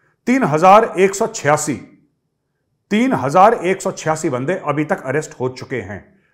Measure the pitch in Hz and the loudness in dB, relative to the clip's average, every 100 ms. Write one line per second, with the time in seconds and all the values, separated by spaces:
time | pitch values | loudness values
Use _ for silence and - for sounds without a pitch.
0 | _ _ - 262 208 156 185 208 233 175 | _ _ -2 0 0 4 6 6 4 2
1 | 190 190 220 - 143 147 - 113 - _ | 0 0 -6 -4 0 0 -2 -8 -10 _
2 | _ _ _ _ _ _ _ _ - 208 | _ _ _ _ _ _ _ _ -4 0
3 | 254 131 127 165 202 - 170 185 196 - | 0 0 0 4 6 4 -2 -2 -4 -6
4 | 156 156 170 123 139 180 147 147 151 185 | -4 -4 -2 -4 -4 -4 -4 -4 -2 -4
5 | 135 139 156 - 127 127 - 127 101 98 | -4 -4 -6 -8 -8 -8 -10 -10 -10 -12
6 | - _ _ | -16 _ _